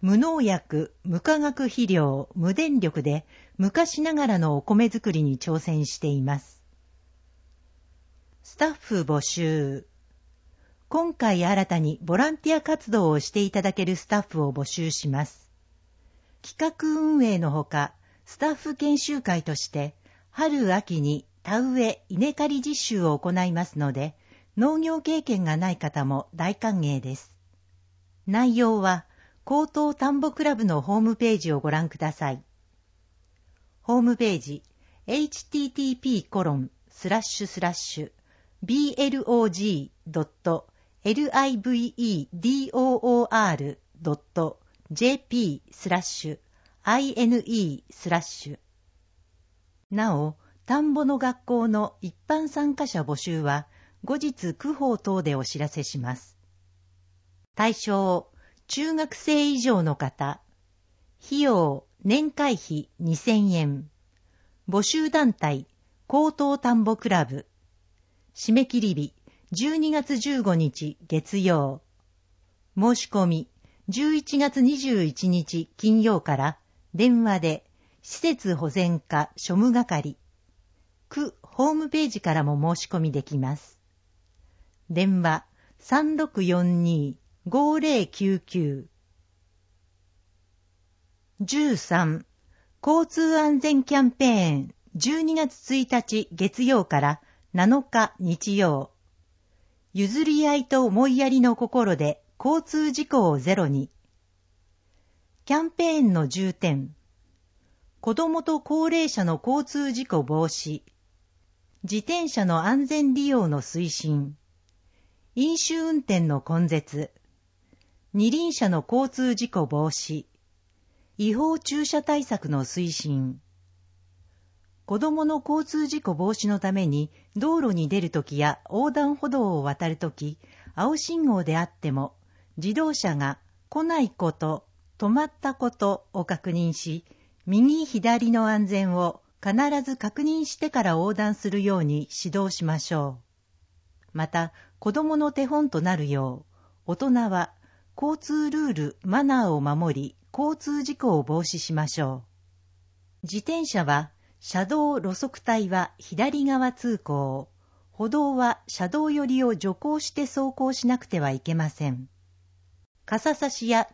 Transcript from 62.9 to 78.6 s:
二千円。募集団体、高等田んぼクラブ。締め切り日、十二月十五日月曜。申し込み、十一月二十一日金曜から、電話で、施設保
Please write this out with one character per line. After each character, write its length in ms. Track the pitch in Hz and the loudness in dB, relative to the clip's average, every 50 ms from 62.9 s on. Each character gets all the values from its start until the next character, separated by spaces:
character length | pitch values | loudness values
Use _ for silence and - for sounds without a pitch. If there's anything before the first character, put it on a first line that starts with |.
| _ - | _ -6
二 180 | 175 165 160 | -4 -2 -2
千 340 | - - 240 220 214 208 196 | 0 0 2 4 4 4 4
円。 380 | 180 165 151 143 139 135 151 - _ _ _ _ _ _ _ _ _ _ _ _ _ _ _ - | 2 2 0 0 -2 -4 -8 -12 _ _ _ _ _ _ _ _ _ _ _ _ _ _ _ -2
募 120 | 180 202 | -2 0
集 280 | 202 - - 320 311 311 | 0 0 0 0 0 2
団 240 | - 311 294 240 - | 2 2 4 2 2
体、 340 | - - 151 143 135 156 - _ _ _ _ _ _ _ | 0 -2 -2 -2 -4 -6 -12 _ _ _ _ _ _ _
高 240 | - 262 285 311 311 | 0 2 2 2 2
等 260 | 302 - 285 277 277 | 0 0 0 0 0
田 160 | 277 - 240 240 | 0 2 2 4
ん 120 | 226 214 | 4 4
ぼ 100 | 220 220 | 2 0
ク 140 | 214 - 220 | 0 0 0
ラ 160 | 190 170 147 | 2 2 2
ブ。 200 | 120 135 143 - _ _ _ _ _ _ _ _ _ _ _ _ _ _ _ _ _ _ | 0 -4 -10 -12 _ _ _ _ _ _ _ _ _ _ _ _ _ _ _ _ _ _
締 200 | - - - 220 | -6 0 2 4
め 120 | 262 262 | 4 4
切 140 | 254 - 240 | 2 0 0
り 160 | 214 202 175 | 0 0 0
日、 180 | 147 147 - - _ _ _ _ _ _ - | -2 -4 -6 -8 _ _ _ _ _ _ -10
十 240 | 170 180 247 302 320 | -6 -2 -2 0 0
二 160 | 320 311 311 | 0 2 2
月 260 | 311 294 277 - 285 | 0 0 0 -2 -2
十 240 | 220 - 285 277 254 | -2 -2 0 0 0
五 140 | 208 202 175 | 2 2 2
日 420 | 165 160 139 - - 156 147 - _ - - | 2 2 0 -2 -6 -8 -10 -10 _ -6 -4
月 280 | 160 156 - - - | -4 -4 -2 -2 -2
曜。 440 | 202 185 185 170 151 139 135 139 - _ _ _ _ _ _ _ _ _ _ _ _ _ _ _ _ _ _ - | 0 2 2 2 2 2 -2 -4 -8 _ _ _ _ _ _ _ _ _ _ _ _ _ _ _ _ _ _ -2
申 180 | 190 202 240 247 | 2 2 4 2
し 140 | - - - | 2 -2 -2
込 140 | - 202 185 | 0 2 2
み、 240 | 175 165 160 - - _ _ _ _ _ _ _ - | 2 2 0 -4 -8 _ _ _ _ _ _ _ -6
十 260 | 190 247 294 311 311 | -4 0 0 2 2
一 220 | 302 - - 285 | 0 0 0 0
月 240 | 277 285 277 285 277 | 2 2 2 4 4
二 160 | 247 262 294 | 4 4 4
十 260 | 269 269 254 233 202 170 | 2 0 0 2 2 2
一 240 | 151 135 - - | 0 -2 -2 0
日 420 | 185 180 175 156 - - 165 165 - _ | 2 2 0 0 -2 -4 -6 -6 -6 _
金 260 | - - 214 220 220 | 0 2 4 4 4
曜 200 | 214 226 208 160 | 4 4 2 2
か 160 | - - 143 | 0 0 0
ら、 200 | 131 135 156 151 - _ _ _ _ _ _ - | 0 0 -2 -4 -6 _ _ _ _ _ _ 0
電 300 | 170 226 254 240 233 226 | 2 4 4 4 4 4
話 180 | 214 196 180 | 2 2 2
で、 240 | 160 160 156 - - _ _ _ _ _ _ _ - | 0 0 -2 -4 -8 _ _ _ _ _ _ _ -18
施 160 | - - - | -16 -8 -2
設 360 | - 330 285 - - 190 175 | -2 -2 0 0 -2 -2 -2
保 140 | 131 | 0